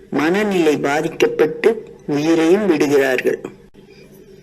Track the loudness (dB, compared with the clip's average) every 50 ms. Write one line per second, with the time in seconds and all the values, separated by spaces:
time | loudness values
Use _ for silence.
0 | -16 -6 -4 -2 -2 0 0 0 -2 -2 0 0 2 0 0 0 -2 -2 -2 -2
1 | -4 -6 -2 -2 -2 -2 2 0 0 0 0 0 0 0 0 0 -8 -16 -20 -18
2 | -8 -4 -4 -2 2 2 2 2 4 4 2 2 2 0 0 0 2 2 2 2
3 | 2 2 0 -2 -2 -2 -4 -4 -8 -14 -16 -16 -20 -20 -20 -20 -20 -20 -20 -20
4 | -20 -20 -20 -20 -20 -20 -20 -20